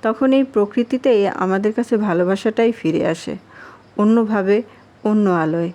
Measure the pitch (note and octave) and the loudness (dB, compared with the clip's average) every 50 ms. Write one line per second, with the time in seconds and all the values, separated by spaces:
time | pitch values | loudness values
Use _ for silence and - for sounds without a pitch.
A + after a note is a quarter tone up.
0 | - A3+ A3+ - C4+ C4 C4 C4+ C4+ C4 - G#3+ G3+ G3+ - - A#3+ A#3 - B3+ | -2 -4 -2 0 2 2 4 2 2 0 0 -2 -2 0 0 -4 -2 -2 -4 -2
1 | B3+ C#4 A#3+ G#3 G3+ G3 - - - F#3 F#3+ G3 G3+ G#3+ G#3+ - A#3+ - A#3+ G#3+ | 0 2 2 2 2 0 -2 -2 -2 -2 -2 0 0 -2 -2 -2 -2 -2 -2 -2
2 | G#3+ G#3 F3 E3+ F3+ F3+ F#3+ G3 - A#3 A3 - A#3 A3+ A3+ - - D#3+ D#3+ E3 | 0 0 0 0 0 0 0 -2 -2 -4 0 0 0 0 0 -2 -4 -2 -2 0
3 | - - D#3+ D#3+ - - D#3 - - - - - - - - - - - _ - | 0 -2 -4 -4 -6 -12 -12 -12 -14 -20 -20 -20 -20 -20 -20 -20 -20 -18 _ 0
4 | G#3 G#3+ A3+ A#3 A3+ G#3 A3 G#3 F#3+ F#3+ G3+ G#3+ B3 - - - - _ _ _ | 2 2 4 2 2 0 -2 -2 0 2 0 0 0 -4 -14 -20 -20 _ _ _
5 | - G#3+ G#3+ G#3+ G#3 G3 F3+ E3+ D#3+ D#3 D#3 E3+ E3+ F3 F3 | -4 0 0 2 2 2 2 0 0 0 -2 -2 -4 -4 -6